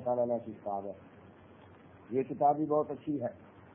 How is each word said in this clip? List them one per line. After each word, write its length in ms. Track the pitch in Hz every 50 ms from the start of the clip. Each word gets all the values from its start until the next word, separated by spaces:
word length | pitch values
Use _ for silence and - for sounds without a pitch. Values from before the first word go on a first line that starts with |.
| 117
تعالی 180 | 123 123 123
علیہ 160 | 120 120 120 113 107
کی 80 | 113
کتاب 340 | 98 - - 104 101 98 98
ہے، 60 | 98 95 - - - - - - - - - - - - - - - - - - - - - - -
یہ 120 | 113 131
کتاب 340 | 127 - 143 110 143 143 147
بھی 100 | 147 156
بہت 240 | 147 151 151 147 147
اچھی 320 | 143 - - 156 147 135
ہے۔ 300 | 120 117 - - - - - - - -